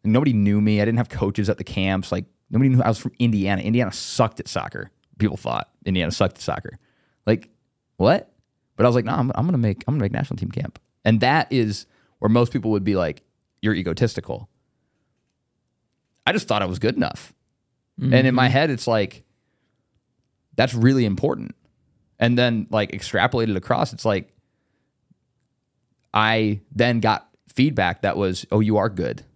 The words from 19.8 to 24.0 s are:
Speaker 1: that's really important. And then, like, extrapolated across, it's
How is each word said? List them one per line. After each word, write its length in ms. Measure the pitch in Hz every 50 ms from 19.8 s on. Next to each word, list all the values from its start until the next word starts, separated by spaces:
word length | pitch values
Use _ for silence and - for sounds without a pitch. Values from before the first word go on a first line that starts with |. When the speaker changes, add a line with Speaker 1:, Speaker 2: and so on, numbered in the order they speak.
| _ _ _ _ _ _ _ _ _ _ _ _ _ _ -
Speaker 1:
that's 200 | - 120 123 123
really 320 | 117 113 127 135 131 120
important. 500 | 104 98 85 - - 67 - 52 - - _ _ _ _ _ _ _ _ _ _ _ _ _
And 200 | 113 117 120 120
then, 280 | 123 120 117 110 95 -
like, 220 | 113 107 104 -
extrapolated 640 | - 98 - - - 95 98 127 - 120 113 110 101
across, 380 | 92 - - 123 123 - - -
it's 100 | -